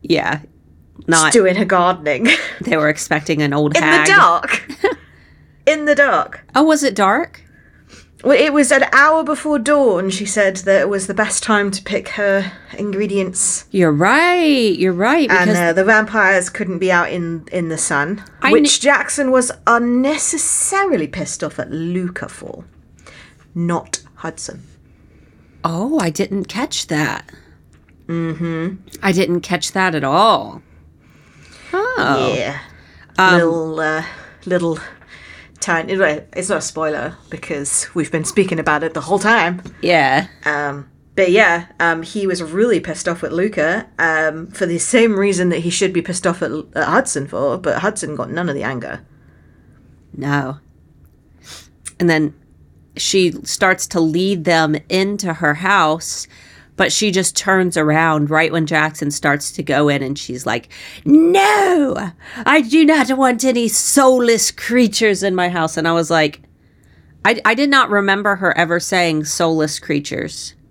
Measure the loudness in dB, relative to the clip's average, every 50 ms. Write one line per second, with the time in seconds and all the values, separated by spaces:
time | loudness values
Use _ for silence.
0 | 0 0 0 0 0 -2 -4 -6 -8 -16 _ _ _ _ _ _ _ _ _ -16
1 | -2 2 2 4 4 6 4 4 4 4 2 0 0 0 2 2 2 2 0 0
2 | -2 -4 -2 0 2 0 0 0 -2 -10 -12 -10 -4 -2 0 0 2 0 0 -2
3 | -2 -4 -4 -4 -2 -2 -2 0 0 0 0 0 0 2 2 2 2 4 4 4
4 | 4 6 6 6 6 6 4 2 0 -4 -6 -6 -6 -10 -14 -2 -2 -2 -2 -2
5 | -10 _ _ _ _ _ -20 _ _ _ _ _ _ 0 0 2 2 0 4 4
6 | 4 2 4 0 0 -2 -8 -20 -20 _ 0 2 4 4 4 2 2 -2 0 2
7 | 2 2 2 0 -2 -6 -10 -20 -20 _ _ -20 _ _ _ _ _ _ -20 -20
8 | -20 _ _ _ 2 2 4 4 4 4 4 2 2 4 4 2 2 4 4 4
9 | 4 6 4 2 0 -2 -4 -4 -2 -2 -2 -2 2 2 2 4 4 4 2 2
10 | -2 -2 -4 -6 -6 -6 0 0 0 0 0 -2 0 2 2 2 2 2 -2 -4
11 | -4 -4 -2 -2 -2 0 -2 -6 0 2 2 2 2 0 -4 -6 -8 -4 -4 -4
12 | -4 -6 -6 -2 0 0 2 0 0 -4 -10 -16 -20 -20 -12 -8 -6 -6 -4 -4
13 | -4 -2 -2 -2 -2 -2 -4 -4 -4 -2 -4 -6 -8 _ 0 2 2 2 4 4
14 | 4 4 4 4 4 4 2 2 4 2 4 4 2 2 2 2 0 0 0 0
15 | 0 2 2 2 2 4 4 2 4 4 2 2 2 2 2 2 4 4 4 4
16 | 4 2 0 2 2 4 2 2 0 -2 -6 -8 -6 -6 -4 -2 0 2 2 2
17 | 2 0 -2 -6 -4 -6 -6 -8 -10 -8 -6 -6 -4 -4 -4 -6 -4 -2 -2 -2
18 | -2 -2 -4 -8 -10 -18 -14 -4 0 2 4 4 4 4 2 2 2 2 2 2
19 | 0 -4 -4 -2 0 2 2 2 2 0 -4 -4 0 2 2 2 2 2 2 2
20 | 2 0 0 -2 -2 -4 -4 -4 -2 -2 -2 -2 -2 -2 0 0 0 2 0 0
21 | -2 -4 -6 -8 -8 -8 -8 -8 -8 -8 -6 -8 -10 -8 -8 -8 -6 -4 -4 -4
22 | -4 -6 -8 -10 -12 -12 -14 -16 -16 -16 -16 -16 -18 -20 _ -20 _ _ _ _
23 | _ -20 -20 -20 -20 -20 _ _ _ _ _ -6 -4 -2 -2 -4 -4 -8 -14 -14
24 | -14 -16 _ -12 -12 -12 -12 -12 -14 -16 -16 -18 -20 -20 -20 _ _ _ _ _
25 | _ -20 _ _ _ _ _ _ _ _ _ -8 -8 -6 -4 -4 -4 -2 -2 0
26 | -2 -2 -2 -4 -4 -4 -4 -8 -6 -6 -6 -8 -6 -6 -6 -8 -8 -4 -4 -2
27 | -2 -2 -4 -8 -10 -16 -20 -20 _ _ -20 _ _ _ _ _ _ _ _ _
28 | _ -8 -6 -4 -4 -6 -6 -6 -6 -6 -6 -6 -6 -8 -8 -10 -18 -20 -20 -6
29 | -2 0 0 0 0 0 0 -4 -2 -4 -6 -4 -4 -6 -4 -2 -2 -2 -2 -2
30 | -2 0 2 2 4 4 4 2 0 -6 -14 -18 -20 _ -20 -20 -20 -20 _ _
31 | _ _ -20 _ _ _ _ -20 -20 -20 -20 -20 -16 -8 -4 -4 -2 -2 -2 -2
32 | 0 0 0 0 0 -2 -2 -4 -4 -6 -8 -10 -14 -18 -20 -20 -20 -20 -20 -20
33 | -20 _ -2 2 4 4 4 4 4 2 0 -2 -4 -4 -4 -4 -2 -2 -2 -4
34 | -6 -10 -14 -18 -20 -20 -20 -16 -6 -2 -2 -2 0 -2 -4 -4 -8 -16 -20 -20
35 | -20 _ -20 -20 -20 -20 -20 -20 -20 -20 -12 -10 -4 -2 -2 -2 -2 -4 -2 0
36 | 0 0 0 -2 -8 -12 -10 -8 -6 -4 -4 -4 -4 -8 -6 -4 -4 -4 -4 -4
37 | -6 -8 -10 -14 -18 -16 -14 -14 -10 -10 -8 -8 -6 -4 -4 -6 -6 -6 -6 -6
38 | -6 -4 -4 -6 -6 -2 0 0 0 0 0 -4 0 0 0 0 -2 -4 -6 -6
39 | -4 -2 -2 0 2 2 2 4 2 0 -2 -6 -10 -16 -14 -6 0 2 4 4
40 | 4 4 2 0 0 -2 -12 -8 -4 -4 -4 -2 -4 -6 -6 -8 -12 -18 _ _
41 | _ _ _ 0 2 4 4 4 4 4 2 0 -4 -10 -6 _ 0 0 0 -2
42 | -6 -8 -8 -4 -4 -2 -4 -4 -6 -6 -2 0 2 2 2 0 -2 -4 -10 -6
43 | -6 -6 -6 -4 -6 -6 -4 -2 -2 -2 -2 -2 -2 0 -2 -4 -6 -10 _ -2
44 | -2 0 0 2 0 -2 -2 -4 -12 -14 -6 -4 -4 -2 -2 -4 -4 2 2 4
45 | 4 4 2 2 0 0 0 2 0 0 0 0 -2 -4 -2 0 -2 0 0 -2
46 | -4 -4 -8 -2 -2 -2 -2 -2 -4 -6 -6 -8 -10 -8 -6 -4 -2 0 0 0
47 | 0 0 -4 -6 -6 -6 -6 -4 -2 -2 -2 -2 -4 -4 -4 -2 -2 -4 -4 -4
48 | -10 -10 -8 -8 -8 -8 -6 -6 -4 -4 -4 -4 -6 -6 -8 -8 -10 -10 -12 -14
49 | -16 _ _ _ _ -20 _ _ _ _ _ _ _ _ _ _ _ _ -20 _
50 | _ _ -14 -10 -4 -2 -2 -2 -2 -4 -8 -12 _ _ _ _ _ _ _ _
51 | -20 -20 _ _ _ _ _ _ _ -20 -20 -20 -20 _ _ _ _ -20 _ _
52 | 0 2 2 2 0 -2 -4 _ _ _ _ _ -20 _ _ _ _ _ _ -8
53 | -6 0 2 2 2 2 0 -4 -10 -10 -4 -2 0 0 0 0 -4 -6 -2 0
54 | 0 0 0 0 0 0 -2 -2 0 0 2 2 2 2 0 -4 -4 _ -2 -2
55 | 0 -2 -4 -4 -6 -6 -6 -2 -2 -2 -2 0 0 2 2 4 4 2 0 -2
56 | -4 -10 -10 -12 -12 -16 -18 -20 -20 -20 -20 -20 -20 _ _ -2 0 0 0 0
57 | 0 0 0 0 0 0 -2 -4 0 2 2 2 2 2 0 0 2 2 4 4
58 | 4 2 2 2 0 2 2 2 2 2 0 -2 -2 0 0 0 0 0 -2 -4
59 | -6 -6 -6 -2 0 0 0 0 -4 -8 -8 -8 -4 -2 0 2 2 2 2 0
60 | -2 -4 -8 -8 -8 -12 -12 -8 -4 -4 -4 -4 -6 _ -20 -20 -20 -20 -20 -8
61 | 0 4 4 6 6 6 4 4 4 4 2 2 2 2 2 2 2 0 -2 -4
62 | -8 -10 -12 _ -20 -18 -16 -6 0 2 2 2 2 4 4 4 6 6 6 4
63 | 2 0 2 2 2 2 2 2 0 0 2 2 0 0 0 -2 -2 2 2 6
64 | 6 6 6 6 4 4 4 2 2 -2 -4 -6 -6 0 2 4 4 4 2 2
65 | 2 2 2 2 0 -2 0 0 0 0 0 -2 -2 -2 -2 -2 0 0 2 0
66 | 0 2 2 2 2 0 -2 -6 -20 _ _ _ _ _ _ _ _ _ _ _
67 | _ _ -20 _ 0 0 0 2 2 0 2 2 2 2 4 2 2 4 2 0
68 | 2 2 0 0 0 -2 -2 0 0 0 2 2 0 0 0 -4 -2 -2 0 0
69 | 2 2 0 -2 -2 -4 -4 -2 0 0 0 0 -2 -2 -4 -8 -6 -4 -4 -4
70 | -4 -6 -8 -8 -8 -10 -10 -12 -14 -16 -18 _ _ _